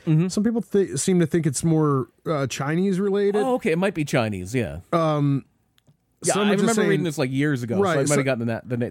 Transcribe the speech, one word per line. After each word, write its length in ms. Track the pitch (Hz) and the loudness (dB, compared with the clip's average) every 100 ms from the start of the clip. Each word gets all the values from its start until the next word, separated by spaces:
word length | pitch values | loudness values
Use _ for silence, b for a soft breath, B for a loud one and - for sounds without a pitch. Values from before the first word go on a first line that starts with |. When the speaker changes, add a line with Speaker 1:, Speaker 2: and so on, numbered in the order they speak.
Speaker 1:
Mm-hmm. 220 | 165 156 185 | 0 2 2
Speaker 2:
Some 140 | 214 | 0
people 200 | 220 226 | 0 -2
thi-, 340 | - 202 175 139 | 0 0 0 -2
seem 240 | - 180 | 2 2
to 60 | 160 | 2
think 200 | 175 151 | 0 0
it's 160 | - | 0
more, 460 | 165 160 151 135 - _ 160 | 0 2 2 0 -2 _ -6
uh, 220 | 147 135 | -4 -4
Chinese 500 | - 139 165 196 185 | -4 -2 0 0 0
related. 380 | 202 202 202 208 | 0 0 2 2
Speaker 1:
Oh, 180 | 262 | 0
okay. 160 | 240 208 | 0 0
It 80 | 165 | 0
might 160 | 196 | 0
be 100 | 165 | -2
Chinese, 480 | 147 139 110 95 90 | 0 0 0 -4 -4
yeah. 280 | 127 85 80 - | -4 -4 -8 -4
Speaker 2:
Um, 520 | 170 160 147 143 139 - _ _ _ _ _ _ _ | 0 0 0 0 0 -4 _ _ _ _ _ _ _
Speaker 1:
Yeah, 80 | 175 | -2
Speaker 2:
some 100 | 196 | 0
Speaker 1:
I 20 | 208 | 2
Speaker 2:
are 80 | |
just 60 | 202 | 2
Speaker 1:
remember 180 | 226 220 | 2 2
Speaker 2:
saying 80 | 170 | 2
Speaker 1:
reading 160 | 151 | 0
this, 140 | 170 151 | -2 -2
like, 120 | 131 | -2
years 320 | 135 151 127 | 0 0 -2
ago, 140 | 120 190 | -2 0
so 60 | |
Speaker 2:
Right, 160 | 190 151 | 2 2
Speaker 1:
I 20 | |
might 80 | 139 | 2
Speaker 2:
so 80 | 143 | 0
Speaker 1:
have 80 | |
gotten 220 | 135 117 117 | 0 -2 -2
the, 140 | 113 | -4
the, 260 | 110 120 117 | -6 -4 -4